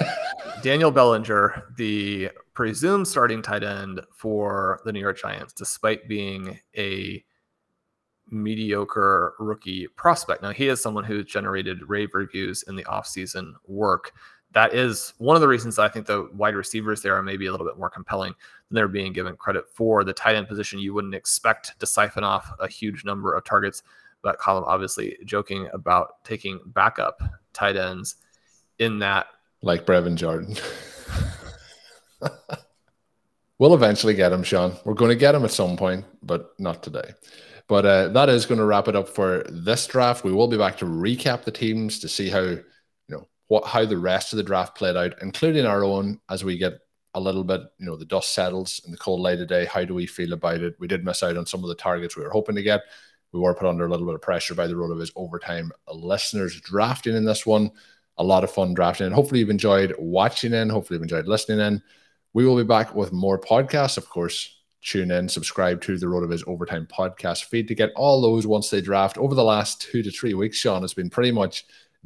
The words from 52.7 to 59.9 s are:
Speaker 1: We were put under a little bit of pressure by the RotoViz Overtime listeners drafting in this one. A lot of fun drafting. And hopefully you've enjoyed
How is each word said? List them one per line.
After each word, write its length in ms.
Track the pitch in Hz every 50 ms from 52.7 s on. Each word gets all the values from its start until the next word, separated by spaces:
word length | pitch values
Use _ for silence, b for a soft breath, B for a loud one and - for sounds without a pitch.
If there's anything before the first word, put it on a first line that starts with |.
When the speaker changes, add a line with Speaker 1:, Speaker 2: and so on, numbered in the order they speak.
| 104 104 B B B B B B B B B _
Speaker 1:
We 80 | - 87
were 160 | 87 90 87
put 140 | - 95 92
under 180 | 85 85 87
a 20 | 85
little 180 | 87 82 87
bit 100 | 87 80
of 60 | 80 -
pressure 340 | - 90 85 - - 85
by 100 | 87 87
the 80 | 85 87
RotoViz 380 | 85 87 85 85 82 82 82 -
Overtime 560 | - 92 85 85 85 - - 85 85 82 82 - _ _ -
listeners 720 | 82 82 82 87 98 98 - - - 104 95 87 87 80
drafting 540 | - - 92 101 107 117 131 - - 120 113
in 100 | 113 110
this 220 | 110 107 - -
one. 240 | 113 110 107 107 104 b b b b b b b b _ -
A 60 | 85
lot 180 | 92 95 92 95
of 80 | 95
fun 240 | - - 95 90 90
drafting. 320 | 90 87 85 90 - 98
And 80 | 92 95
hopefully 240 | 139 143 143 135 123
you've 100 | 113 101
enjoyed 440 | 107 98 - 107 98 98 98 92